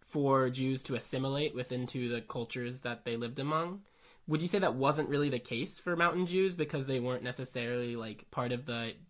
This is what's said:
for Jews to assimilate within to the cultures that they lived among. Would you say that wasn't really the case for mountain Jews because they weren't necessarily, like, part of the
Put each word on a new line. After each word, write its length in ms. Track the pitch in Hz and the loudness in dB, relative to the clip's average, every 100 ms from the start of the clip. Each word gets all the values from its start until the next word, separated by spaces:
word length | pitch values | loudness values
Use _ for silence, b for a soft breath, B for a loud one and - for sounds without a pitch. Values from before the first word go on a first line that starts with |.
for 500 | - 151 139 135 131 | -6 0 4 6 4
Jews 320 | 127 131 131 | 2 0 0
to 100 | - | -2
assimilate 600 | 120 - 135 135 139 151 | -4 -2 -2 0 0 0
within 320 | 123 123 127 123 | -2 -4 -4 -2
to 200 | 131 123 | -2 -2
the 120 | 117 | -2
cultures 640 | 113 131 117 131 120 127 | -4 -6 -6 -4 -6 -6
that 220 | 123 117 | -6 -6
they 120 | - 117 | -4 -2
lived 220 | 117 131 | -4 -4
among. 440 | 139 156 170 196 b b b b - | 0 0 0 -4 b b b b -2
Would 160 | 151 | 0
you 60 | 175 | 2
say 120 | 202 | 4
that 140 | 185 | 4
wasn't 340 | 127 135 147 135 | 4 4 4 2
really 220 | 143 147 | 2 2
the 80 | 127 | 0
case 400 | - 117 143 - | -2 -4 -4 -4
for 180 | - 170 | -2 2
mountain 300 | 170 175 180 | 4 4 2
Jews 280 | 185 190 | 4 2
because 320 | 175 151 151 135 | 2 -2 0 0
they 140 | 131 | 0
weren't 240 | 123 127 | 0 -2
necessarily, 720 | 123 123 127 127 117 123 120 117 | -2 -4 -6 -4 -2 -2 -2 -4
like, 340 | 110 107 - | -6 -10 -8
part 220 | - 123 | -4 -2
of 140 | 120 120 | -2 -2
the 280 | 117 113 - - | -4 -4 -6 -14